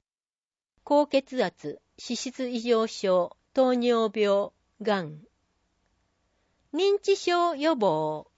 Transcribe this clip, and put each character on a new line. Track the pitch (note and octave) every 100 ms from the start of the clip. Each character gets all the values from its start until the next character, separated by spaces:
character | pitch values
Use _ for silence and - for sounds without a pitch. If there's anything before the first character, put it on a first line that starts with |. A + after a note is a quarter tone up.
| _ _ _ _ _ _ _ _
高 | - D4 D4
血 | C4+ - B3+
圧、 | F#3 - D3 - _ -
脂 | - A#3
質 | C4 - B3+
異 | B3
常 | A#3 A3+ A3
症、 | - F#3+ F#3 F3 - _
糖 | - B3+
尿 | B3 A#3+ A#3 A3
病、 | G#3+ G3+ G3 G3+ _ _ -
が | G#3+ G3
ん。 | D#3 D3+ F#3+ _ _ _ _ _ _ _ _ _ _ _ _ _ -
認 | D4 G4 G4+
知 | G4 G4
症 | - F4 F4
予 | C#4+ D#4 C#4
防。 | G3 D#3 D#3 D3+ -